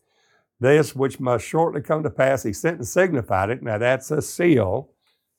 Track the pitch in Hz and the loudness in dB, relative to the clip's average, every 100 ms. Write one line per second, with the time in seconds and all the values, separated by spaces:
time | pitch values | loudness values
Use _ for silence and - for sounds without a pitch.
0 | _ _ _ _ _ _ 123 151 139 127 | _ _ _ _ _ _ 4 4 2 -2
1 | 135 - 127 120 - 160 165 - - 156 | -4 -2 -2 -2 -2 0 0 -2 -4 -2
2 | 143 - 135 135 120 98 165 170 - 180 | -2 0 2 2 -2 -4 -4 -4 -2 0
3 | 185 143 107 95 101 131 120 107 120 131 | 2 0 0 0 0 -4 -4 0 2 0
4 | - 151 - - 175 135 95 113 - _ | 0 -4 -4 -2 2 4 2 -2 -6 _
5 | _ _ _ | _ _ _